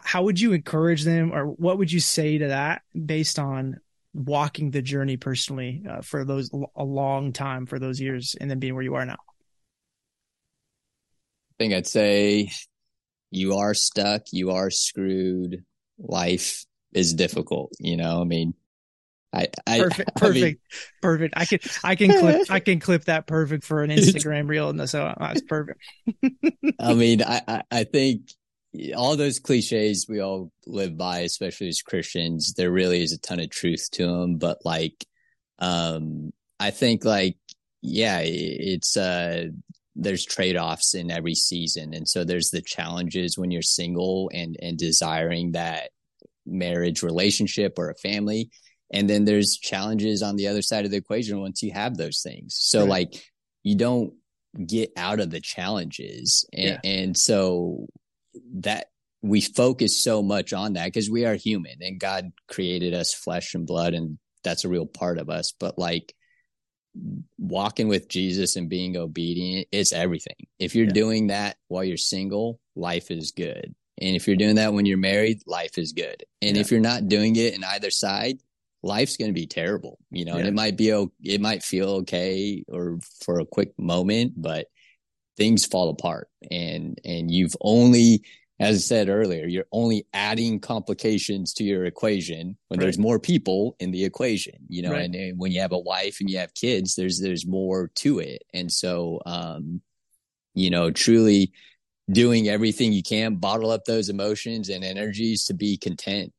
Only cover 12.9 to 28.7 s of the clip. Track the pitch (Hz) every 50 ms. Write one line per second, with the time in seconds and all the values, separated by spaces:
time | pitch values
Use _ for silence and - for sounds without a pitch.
12.9 | _ _ _ _ _ _ _ _ - 92 95 95 98 98 101 104 104 - - -
13.9 | - 107 101 101 104 107 - - - 90 92 92 92 92 95 95 - - - -
14.9 | - 98 95 95 95 92 92 92 92 92 90 90 92 90 - _ _ _ _ _
15.9 | _ - 190 - - 87 87 87 90 87 - - - - - _ _ _ _ _
16.9 | - 98 90 82 82 80 90 82 - 78 73 - 80 73 69 - - - - 82
17.9 | 85 82 82 82 85 85 87 85 85 82 82 85 85 _ _ _ _ _ _ _
18.9 | _ _ _ _ _ _ _ _ - - - - - - - - 113 - 190 180
19.9 | 170 - - - - - 190 202 180 131 175 160 143 - _ - - - - -
20.9 | _ - - 185 165 156 165 156 - 160 175 - 208 170 - - - - - 180
21.9 | 190 - 208 190 285 381 349 - 294 349 392 - 190 190 - 208 185 160 - -
22.9 | 175 160 - - 160 160 - - 160 160 160 139 156 147 - - 156 151 147 151
23.9 | 151 - 196 175 185 151 147 151 151 147 147 147 151 151 151 147 151 156 143 131
24.9 | - 147 147 - - - 156 - - 277 - - 160 151 151 - - _ - -
25.9 | - _ - 233 - _ - 262 262 - - 320 - _ - 294 - - - -
26.9 | - 117 117 117 117 104 117 - 120 120 - - 113 - - - 120 117 107 -
27.9 | - 143 135 135 120 107 - - - _ _ _ _ _ _ _